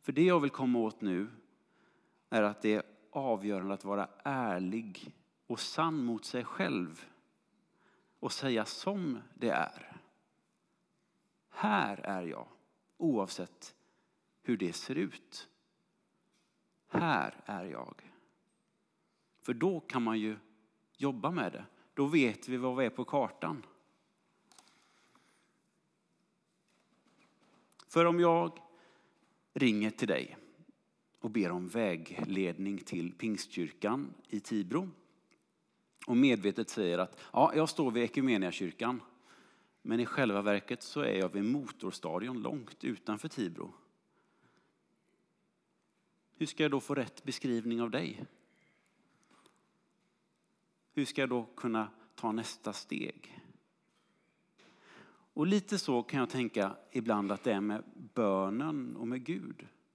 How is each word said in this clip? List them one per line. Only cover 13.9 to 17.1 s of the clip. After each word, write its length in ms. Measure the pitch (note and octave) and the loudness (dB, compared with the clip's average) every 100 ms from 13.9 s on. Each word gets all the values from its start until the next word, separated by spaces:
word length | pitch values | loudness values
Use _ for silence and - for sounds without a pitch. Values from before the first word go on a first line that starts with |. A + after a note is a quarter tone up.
| _ _ _ _ _ | _ _ _ _ _
hur 140 | - A2+ | -2 0
det 160 | F2+ | 0
ser 220 | E2+ - | -2 -4
ut. 540 | C#3 F#3 - _ - - _ _ _ _ _ _ _ _ _ _ _ _ _ _ | -2 -2 -4 _ -18 -18 _ _ _ _ _ _ _ _ _ _ _ _ _ _
Här 520 | - E3 | 2 4